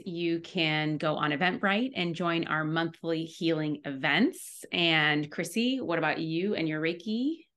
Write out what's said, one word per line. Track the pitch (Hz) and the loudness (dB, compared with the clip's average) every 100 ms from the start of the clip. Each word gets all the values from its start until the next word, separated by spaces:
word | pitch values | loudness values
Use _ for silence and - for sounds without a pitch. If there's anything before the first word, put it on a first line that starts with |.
| 190 | -8
you | 170 170 170 | -4 0 -2
can | 170 180 160 156 151 151 | -2 0 2 2 0 0
go | 156 151 | 0 0
on | 147 | 0
Eventbrite | 143 185 185 196 202 262 - | 2 0 2 2 2 0 -2
and | 175 | -2
join | 165 170 165 | 0 0 0
our | - 156 | 0 0
monthly | 156 165 170 - 165 165 | 0 0 -2 -4 -2 -2
healing | 160 - 165 156 151 147 147 | -4 -2 0 2 0 -4 -6
events. | 135 147 151 294 - - - - | -2 2 4 4 0 -10 -14 -6
And | 180 170 160 151 151 151 | 0 4 4 4 2 0
Chrissy, | - 170 220 240 262 | -4 -4 0 0 0
what | 160 165 | 0 0
about | 156 - | 2 0
you | 160 160 202 | -2 -2 0
and | - 160 | 0 0
your | 156 | 0
Reiki? | 160 175 220 220 269 330 - | -2 -2 -4 -2 -2 -4 -10